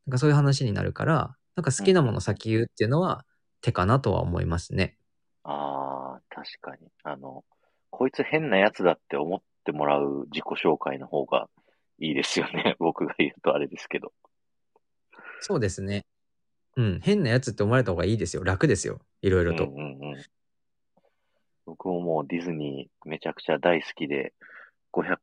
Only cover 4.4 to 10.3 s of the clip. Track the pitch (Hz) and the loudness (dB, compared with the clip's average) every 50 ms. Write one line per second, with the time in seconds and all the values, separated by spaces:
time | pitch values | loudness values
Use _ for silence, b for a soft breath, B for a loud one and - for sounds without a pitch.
4.4 | 90 87 85 85 - - - 92 92 - - _ _ _ _ _ _ _ _ _ | 0 0 -2 -2 -4 -2 0 0 0 0 -2 _ _ _ _ _ _ _ _ _
5.4 | - 73 71 71 71 71 69 69 67 67 67 67 65 65 65 65 _ - - - | -10 -6 -6 -4 -4 -4 -4 -4 -4 -4 -6 -6 -8 -10 -12 -14 _ -18 -16 -16
6.4 | 71 - - - - - - - _ - _ _ - 151 143 135 135 135 131 143 | -14 -14 -16 -16 -14 -16 -16 -16 _ -20 _ _ -12 -10 -10 -10 -12 -14 -16 -16
7.4 | - _ _ _ _ _ _ _ _ _ - - - 131 - - 135 - - 156 | -18 _ _ _ _ _ _ _ _ _ -4 -2 -2 0 0 -2 -2 0 0 0
8.4 | 160 143 104 95 98 107 - - 98 87 80 - _ - - 69 73 82 92 98 | 2 2 4 4 4 4 4 4 2 2 2 2 _ -6 -4 -4 -2 -2 -4 -6
9.4 | - _ _ _ - - 76 76 73 71 73 71 71 69 69 69 65 76 | -8 _ _ _ -6 -6 -2 0 2 2 4 2 2 0 -2 -4 -6 -8